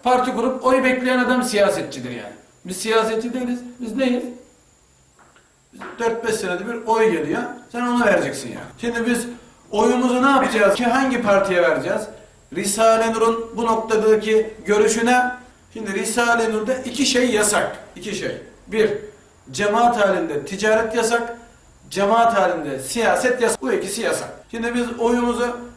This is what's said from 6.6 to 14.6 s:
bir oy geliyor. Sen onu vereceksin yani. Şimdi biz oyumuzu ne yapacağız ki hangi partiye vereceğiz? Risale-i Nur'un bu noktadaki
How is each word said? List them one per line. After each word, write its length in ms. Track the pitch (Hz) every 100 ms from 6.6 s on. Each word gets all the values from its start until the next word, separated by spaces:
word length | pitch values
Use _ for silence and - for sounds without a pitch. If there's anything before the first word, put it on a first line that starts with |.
| 214
bir 180 | 233 220
oy 240 | 220 220
geliyor. 300 | 165 147 214 - - -
Sen 100 | 233
onu 240 | 240 240
vereceksin 420 | 208 180 139 - 113
yani. 160 | - - -
Şimdi 280 | 233 233
biz 220 | 233 240 - - - _ _
oyumuzu 520 | 208 240 247 254 247
ne 60 | 269
yapacağız 440 | 269 - 214 202
ki 80 | 202
hangi 360 | 240 262 262 240
partiye 400 | 202 196 190 175
vereceğiz? 400 | 170 147 160 214 - - - _ _
Risale-i 580 | 160 202 220 226 226 220
Nur'un 380 | 226 226 226 -
bu 100 | 196
noktadaki 880 | 226 226 - 220 220 214 214 220 214 -